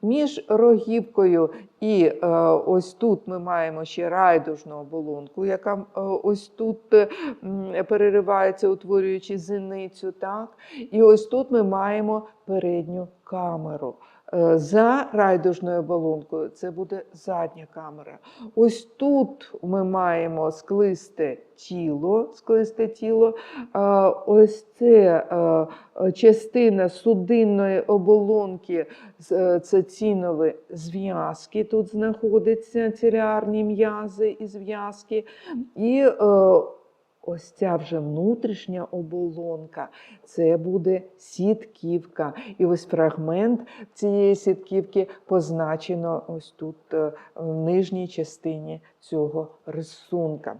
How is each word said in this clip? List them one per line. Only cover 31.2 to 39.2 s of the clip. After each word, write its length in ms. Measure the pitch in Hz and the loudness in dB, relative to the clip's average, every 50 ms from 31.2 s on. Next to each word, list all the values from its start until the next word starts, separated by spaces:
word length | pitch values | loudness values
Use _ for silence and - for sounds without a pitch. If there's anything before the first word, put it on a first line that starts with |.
| 160 156 160 - - - _ 208 214 | -6 -6 -8 -10 -16 -10 _ -6 -4
тут 240 | 214 220 220 208 180 | -2 0 -2 -2 -2
знаходяться 1000 | - 214 214 220 220 220 226 220 202 220 - 214 226 226 226 - - 233 226 220 | -4 -4 -2 -2 -4 -2 -2 2 2 2 4 2 0 -2 -4 -8 -6 -4 -4 -4
циліарні 760 | 220 220 - 233 220 226 220 214 214 214 202 202 208 214 214 | -4 0 0 0 2 2 0 0 -2 -2 -2 -2 -2 -2 -2
м'язи 720 | 214 214 196 220 214 214 208 214 214 190 202 220 214 196 208 | -2 0 0 0 0 0 -6 -10 -12 -6 -2 -2 -2 -2 -4
і 60 | 214 | -12
зв'язки. 800 | 208 196 208 196 190 214 208 202 202 208 208 - _ 220 214 214 214 - - - 370 339 247 247 - _ | -14 -14 -14 -12 -12 -10 -10 -10 -12 -14 -16 -12 _ -6 -6 -6 -6 -18 -20 -18 -12 -10 -10 -10 -12 _
І, 220 | - 208 233 247 269 | -4 -2 0 2 4
е, 640 | 277 262 - - 208 208 202 196 190 190 185 170 - - - - _ _ _ _ _ _ _ _ _ | 4 2 2 4 4 4 6 6 6 8 6 6 4 2 -10 -20 _ _ _ _ _ _ _ _ _
ось 240 | - 175 170 - - | -12 -12 -12 -14 -20
ця 260 | _ _ 202 190 175 | _ _ -2 -2 -2
вже 220 | 160 160 - 165 160 | -2 -4 -6 -8 -8
внутрішня 840 | 151 147 151 156 170 202 240 226 226 220 214 190 - - 185 180 170 - | -6 -6 -6 -2 -2 -2 -2 -2 -4 -8 -8 -8 -10 -12 -10 -10 -10 -10
оболонка, 1000 | - 180 170 156 165 180 | -10 -10 -10 -8 -8 -6